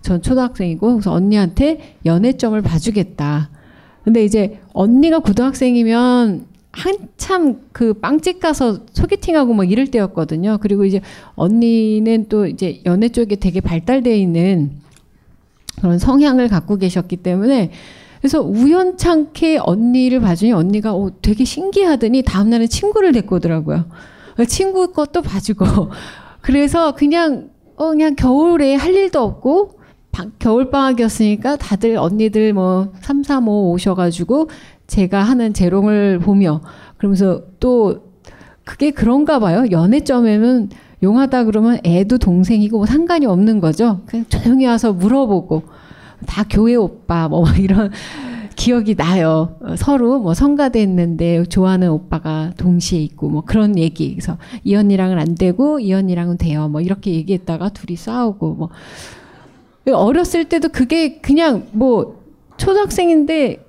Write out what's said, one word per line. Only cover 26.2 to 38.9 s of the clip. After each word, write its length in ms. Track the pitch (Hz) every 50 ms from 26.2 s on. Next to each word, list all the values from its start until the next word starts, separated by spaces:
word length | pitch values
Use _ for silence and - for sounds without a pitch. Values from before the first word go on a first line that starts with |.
| - - - -
그래서 540 | - - 254 285 285 277 - 339 330 302 269
그냥, 560 | - 285 285 311 339 339 320 269 202 - - _ _ _ _ _
어, 140 | - 302 320
그냥 260 | 311 302 311 311 285
겨울에 600 | 277 254 254 247 285 311 349 349 320 294 269 277
할 200 | 277 277 339 370
일도 260 | 392 392 370 - 302
없고, 580 | 240 202 - - - 247 302 370 415 403 - - - - _ _ _ _ -
방-, 180 | - - 214 - _
겨울방학이었으니까 1160 | - 226 220 240 262 254 269 277 269 262 254 233 233 226 208 - 220 208 208 208 220 254 294
다들 400 | 285 - - 202 190 - 226 226
언니들 560 | 208 123 170 196 214 220 220 202 220 220 214 214
뭐 400 | 196 185 185 185 185 190 196 - -
삼, 220 | - - 277 285 277
삼, 260 | - 285 269 240 220
오 220 | 208 208 202 175 170
오셔가지고 760 | 180 180 202 185 185 180 185 196 180 175 165 233 294 320 311 - - - - - _ _
제가 340 | - - 214 190 180 208 196
하는 320 | 196 220 262 247 233 220 208
재롱을 680 | - 190 175 180 196 202 214 214 208 202 202 190 175
보며, 420 | 170 196 202 196 196 170 151 156 147 - - - - - -
그러면서 460 | - - 202 196 185 202 190 175 175 - - - _
또 460 | - 254 247 240 220 190 - - - - _ _ _ - - - - - - _ _
그게 280 | - - - - 202